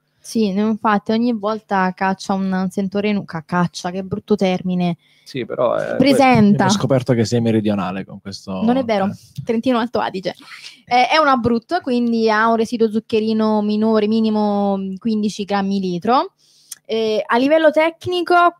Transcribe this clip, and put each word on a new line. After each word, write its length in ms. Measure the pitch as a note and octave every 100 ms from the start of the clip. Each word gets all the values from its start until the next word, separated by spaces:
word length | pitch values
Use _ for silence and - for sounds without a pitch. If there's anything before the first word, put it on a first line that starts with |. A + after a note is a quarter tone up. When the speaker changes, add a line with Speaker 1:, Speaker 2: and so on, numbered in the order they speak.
| _ _
Speaker 1:
Sì, 320 | - A#3 G#3+
no, 140 | F#3+ G#3+
infatti 440 | A3 A3 G3+ -
ogni 220 | A3 A#3+
volta 580 | A3+ G3+ A3 - G3 F#3 F3+
caccia 380 | F#3+ F#3+ -
un 340 | F#3+ F#3+ F#3+ F#3+
sentore 420 | G#3 G3 G#3 G#3
nu-, 120 | G3+ E3
ca-, 180 | E3 -
caccia, 440 | F3 F3 - F3
che 120 | F#3
brutto 320 | F#3+ G3+ - G#3
termine. 640 | F#3+ F3+ F#3 F3+ F3+ E3+ _ _
Speaker 2:
Sì, 220 | - C3 A2+
però... 300 | - B2 G#2+
è 200 | - -
Speaker 1:
Presenta. 680 | C#4 C4+ C4 A#3 G#3 D3
Speaker 3:
Abbiamo 60 | F#3+
scoperto 420 | G3+ B2 C3+ -
che 120 | A#2+ G#2+
sei 160 | A#2+
meridionale 640 | A2+ A2 G#2 G2+ F2+ F#2+ F#2
con 140 | G2+
questo, 400 | G2 F#2+ - -
Speaker 1:
Non 140 | A3 B3+
è 60 |
vero, 220 | A#3+ G#3 G3
Speaker 3:
eh. 360 | - - -
Speaker 1:
Trentino 340 | - A#3 B3+ A#3+
Alto 220 | A#3 G#3+
Adige. 360 | A#3 F#3+ F3+ - - - - - -
Eh, 220 | B3 B3
è 80 | D#4
un 100 | D4
Abruzzo, 520 | C4 A#3 A#3 - F4
quindi 480 | D4 A#3+ A#3+ A#3 A3
ha 200 | G#3+ A3+
un 60 | A3+
residuo 340 | A3+ A#3 A3+
zuccherino 720 | A3 - A3 A3 A3 A3 G#3+
minore, 460 | G#3 G#3+ A3 A3 G#3+
minimo 720 | A3+ A3 G#3+ G#3 G3+ G3+ G3 G3 F#3+
quindici 480 | A#3 G#3+ G#3 - F#3+
grammi 340 | G3+ G3 G3
litro. 540 | F#3 F3 A3 C4 F#4 - _ _ _ - -
Eh, 380 | A3 A3 G#3+ -
a 120 | A#3
livello 320 | C4+ D#4+ D#4+
tecnico, 640 | D4+ D#4+ E4 F4+ F4+ E4 F4 F4 E4+